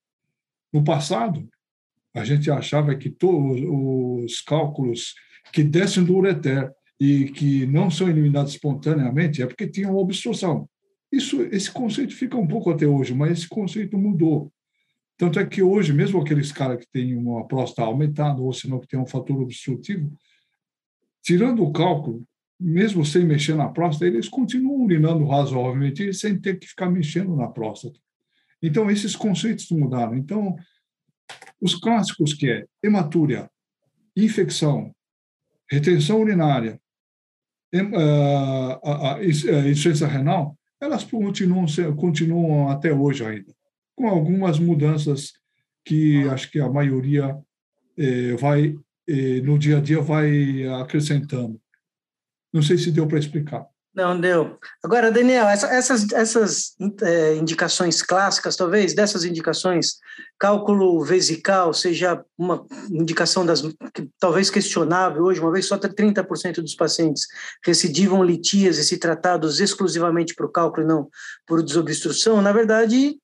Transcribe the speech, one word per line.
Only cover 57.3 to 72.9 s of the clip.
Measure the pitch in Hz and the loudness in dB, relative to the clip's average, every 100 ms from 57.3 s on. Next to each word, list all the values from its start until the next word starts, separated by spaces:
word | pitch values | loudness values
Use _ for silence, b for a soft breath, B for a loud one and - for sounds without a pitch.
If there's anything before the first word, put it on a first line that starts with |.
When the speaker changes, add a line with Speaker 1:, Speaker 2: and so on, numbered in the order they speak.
Speaker 2:
indicações | 156 165 165 170 - 180 160 | 2 0 -2 -2 0 0 0
clássicas, | - 185 196 - 175 - | 0 0 2 0 -4 -2
talvez, | 180 208 185 | 0 2 2
dessas | 156 208 202 | 2 0 0
indicações, | 175 165 160 156 185 175 - - B B B - | -4 -4 -2 -2 0 0 0 -6 B B B -2
cálculo | 196 208 208 202 185 165 | 2 2 4 4 4 4
vesical | 143 185 - 160 - 190 170 | 4 2 2 -2 0 2 2
seja | 147 180 160 180 170 - - | 0 0 0 0 -2 -6 -6
uma | 175 160 - - - | -2 -2 -6 -16 -6
indicação | 160 165 165 165 190 170 | -2 0 0 0 2 2
das, | 160 151 - - | 2 -2 -10 -14
que, | - 151 - | -12 -14 -2
talvez | 185 165 196 | 0 2 2
questionável | 202 190 175 156 180 185 151 | 0 0 0 2 2 0 2
hoje, | 175 170 | 0 2
uma | 165 | 0
vez | 185 | 0
só | 185 196 | -2 -2
trinta | 196 - 208 202 | -4 0 2 2
por | 185 160 | -2 -4
cento | 180 175 | -6 -6
dos | 156 | -6
pacientes | - 160 - 160 139 - B B B | -2 -2 2 0 0 -6 B B B
recidivam | - 170 175 147 196 190 | 0 2 2 2 4 4
litíase | 180 165 - 202 190 151 | 4 2 2 2 4 2
se | 147 170 | 0 0
tratados | 165 160 180 175 156 143 | -2 0 0 2 0 0
exclusivamente | 196 - 190 160 170 165 165 | 0 0 -2 0 0 0 -2
por | - 151 | -4 -4
cálculo | 180 165 160 | 0 0 0
e | 160 | 0
não | 160 143 B B B - | 0 -2 B B B -2
por | 165 | 0
desobstrução, | 151 170 156 151 160 143 226 214 | 0 0 0 -2 -4 0 2 4
na | 196 | 4
verdade, | 208 220 220 226 | 4 4 4 4